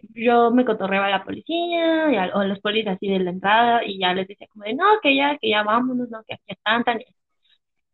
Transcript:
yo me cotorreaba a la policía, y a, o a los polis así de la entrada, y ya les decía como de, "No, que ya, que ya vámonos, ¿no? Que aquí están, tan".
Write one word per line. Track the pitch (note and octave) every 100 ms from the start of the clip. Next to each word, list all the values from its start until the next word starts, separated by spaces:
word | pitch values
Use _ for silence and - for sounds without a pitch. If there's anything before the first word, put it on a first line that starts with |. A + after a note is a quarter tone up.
| -
yo | A#3 A#3 A#3+ A#3
me | B3 B3
cotorreaba | A3 F#3+ G3 G3
a |
la | G3 G3
policía, | G3 - E4 F4 E4+ E4 D#4+ D#4
y | A3+
a, | F#3
o | G3
a | G3
los | G3
polis | G#3 G#3+ G3+
así | F#3+ G3+
de | F#3+
la | F3+
entrada, | F#3 F#3+ A3 A#3+ A#3 G#3+
y | F#3+
ya | F#3
les | F3+ F#3+
decía | G3+ -
como | G#3 G3+
de, |
"No, | B3+ G4 G#4+
que | D4 C4+
ya, | C#4+ D4
que | A3
ya | G#3+
vámonos, | G#3 A3+ B3+ B3 A#3+
¿no? | A3 A3
Que | -
aquí | -
están, | F#3+ G#3 A#3 A#3+
tan". | A3+ - _ _ _ _ _ _ _ _